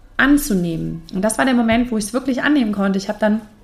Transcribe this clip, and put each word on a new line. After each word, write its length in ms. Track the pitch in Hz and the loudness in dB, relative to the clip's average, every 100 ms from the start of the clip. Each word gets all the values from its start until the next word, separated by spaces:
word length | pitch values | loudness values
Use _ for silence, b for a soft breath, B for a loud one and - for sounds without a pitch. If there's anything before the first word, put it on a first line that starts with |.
| - - | -12 0
anzunehmen. 840 | 269 285 - 185 175 160 160 165 - | 4 4 2 0 0 -2 -6 -8 -8
Und 80 | 190 | -4
das 160 | 214 - | -2 0
war 80 | 262 | 2
der 80 | |
Moment, 360 | 240 226 233 240 | 2 2 2 0
wo 60 | 220 | -2
ich 80 | |
es 80 | 208 | -2
wirklich 300 | 254 262 247 | -4 -2 -2
annehmen 300 | 277 294 220 | 2 2 2
konnte. 260 | 202 196 196 | 0 0 0
Ich 100 | 190 | -4
habe 100 | 202 | -2
dann 220 | 214 220 - - | 0 0 -4 -20